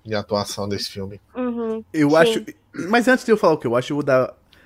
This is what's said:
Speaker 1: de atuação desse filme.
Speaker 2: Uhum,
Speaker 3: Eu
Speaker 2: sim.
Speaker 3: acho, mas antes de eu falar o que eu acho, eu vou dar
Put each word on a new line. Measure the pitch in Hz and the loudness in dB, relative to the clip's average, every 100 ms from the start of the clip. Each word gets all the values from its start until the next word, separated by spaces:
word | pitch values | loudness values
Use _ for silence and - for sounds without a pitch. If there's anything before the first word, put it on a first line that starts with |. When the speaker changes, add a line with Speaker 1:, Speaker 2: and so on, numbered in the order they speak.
Speaker 1:
de | 110 104 | -8 -6
atuação | 98 104 101 - 101 | -2 -4 -4 -6 -6
desse | 98 - | -6 -8
filme. | 101 98 101 _ - | -10 -14 -14 _ -8
Speaker 2:
Uhum, | 247 233 226 220 - | -6 -6 -6 -8 -6
Speaker 3:
Eu | 156 143 | 0 4
Speaker 2:
sim. | 156 | 4
Speaker 3:
acho, | 165 180 214 - _ - 170 | 4 2 -6 -16 _ -12 0
mas | 233 247 | 2 4
antes | 247 | 2
de | - | 2
eu | 214 | 2
falar | 185 | 4
o | 156 | 2
que | 123 | 0
eu | 120 | -2
acho, | 123 | -2
eu | 147 | -4
vou | |
dar | 143 131 127 - _ _ | 2 2 0 -6 _ _